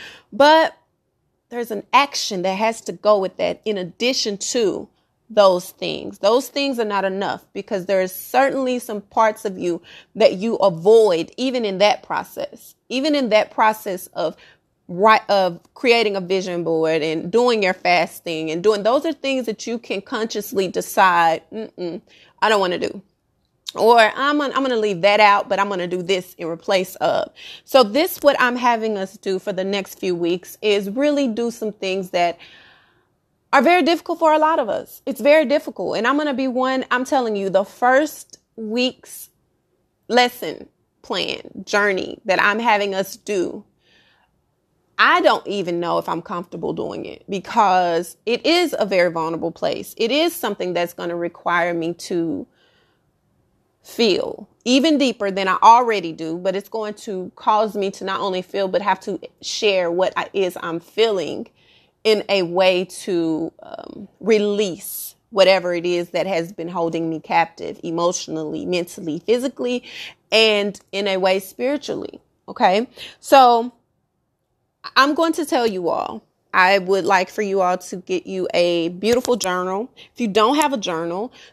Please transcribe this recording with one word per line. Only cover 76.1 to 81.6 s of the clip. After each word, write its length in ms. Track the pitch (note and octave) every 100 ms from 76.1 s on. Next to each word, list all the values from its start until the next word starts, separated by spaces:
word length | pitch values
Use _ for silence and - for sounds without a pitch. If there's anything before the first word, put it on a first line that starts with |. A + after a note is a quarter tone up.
| - - _ _
I 240 | F#3+ F#3 G3+
would 260 | F3+ G3
like 260 | F3+ F#3+ F#3
for 120 | -
you 200 | G#3 G3
all 160 | F3+ F#3
to 180 | - F#3+
get 300 | - F#3 -
you 200 | F#3+ F3+
a 380 | - F3 E3+ E3
beautiful 460 | F3+ G#3 A#3+ B3+ A#3+
journal. 540 | F#3 F3+ F#3 F#3+ B3+ - -
If 80 | -
you 80 | A#3
don't 280 | F#3+ A3 D4
have 180 | D4
a 20 | C4+
journal, 560 | F#3+ E3 E3+ F3 B3 - - _